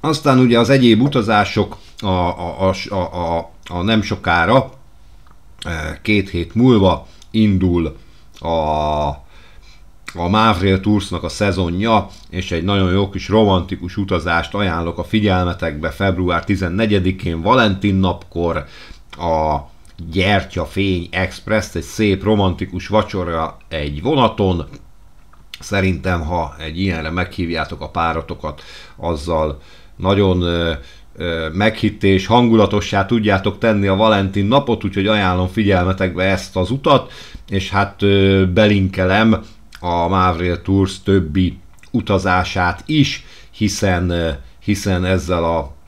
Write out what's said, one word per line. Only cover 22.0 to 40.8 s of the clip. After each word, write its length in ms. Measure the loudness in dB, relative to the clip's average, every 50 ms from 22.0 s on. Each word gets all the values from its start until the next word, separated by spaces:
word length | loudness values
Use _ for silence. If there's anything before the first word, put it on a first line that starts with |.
| 2 2 2 0 2
romantikus 640 | 0 2 2 2 0 0 -2 -6 -8 -8 -10 -8
vacsora 680 | 0 0 0 0 0 -4 -6 -6 -4 -4 -4 -4 -6 -8 -14 -18 -10
egy 340 | -8 -6 -6 -6 -8 -6 -4
vonaton. 600 | -2 0 2 2 2 2 0 0 0 0 0 -4 -8 -12 -20 -20 -20 -20 -20 -20 -20 -20 -20 -20 -20 -20 -20 -20 -20 -20 -18
Szerintem, 600 | -10 -4 -2 0 0 0 0 -2 -2 -4 -4 -2
ha 340 | -4 -4 -4 -4 -4 -6 -8 -12
egy 220 | -12 -10 -6 -4
ilyenre 300 | -2 -2 -2 -4 -4 -4
meghívjátok 680 | -4 -4 -4 -6 -4 -6 -6 -4 -4 -4 -4 -6 -8 -12
a 80 | -12 -8
páratokat, 720 | -4 -4 -2 -2 -2 -4 -6 -8 -12 -10 -8 -10 -10 -10 -16 -20 -20 -20 -20 -20 -18
azzal 640 | -8 -6 -4 -4 -4 -4 -2 -2 0 0 -2 -4 -8 -14 -20 -20 -20 -20 -20 -14
nagyon, 460 | -4 0 0 2 4 4 4 2 2 0
ö, 300 | 0 0 0 -2 -2 -4 -6 -8 -16 -20 -20 -20 -20 -14
ö, 320 | -10 -6 -6 -4 -4 -6 -6 -2
meghitt 500 | 0 0 0 0 0 -2 -2 -2 0 2
és 240 | 4 4 4 2
hangulatossá 800 | 4 4 4 6 6 6 6 4 4 2 -2 -2 -2 -2 -2 0
tudjátok 520 | 0 0 0 2 2 2 2 0 -2 -4 0
tenni 280 | 0 2 2 2 2
a 100 | 0 2
Valentin 500 | 4 4 4 4 2 2 0 0 -2 0
napot, 380 | 2 2 2 2 2 -2 -2 -2
úgyhogy 220 | -4 -2 0 0
ajánlom 420 | 0 2 2 2 0 0 0 -2 -2
figyelmetekbe 760 | 0 0 2 2 2 2 2 0 0 0 -2 -2 0 0 0
ezt 320 | 0 0 -2 -4 -6 -4
az 140 | -4 -2 -2
utat, 420 | -2 -2 2 2 2 2 2 -2 -16 -20 -20 -18 -18 -20 -12 -4
és 220 | -4 -4 -4 -2
hát, 320 | 0 -2 -2 -2 -2 0 2
ö, 420 | 2 4 6 4 4 4 4 4 2 4
belinkelem 880 | 4 4 4 4 2 2 0 0 0 0 2 2 4 4 4 2 2 -2 -10 -20 -20 -20 -20 -18 -10 -6
a 260 | -4 -2 0 0 0
Mavrail 540 | 2 2 2 2 2 0 -2 -2 -4 -4 -2
Tours 400 | 0 2 2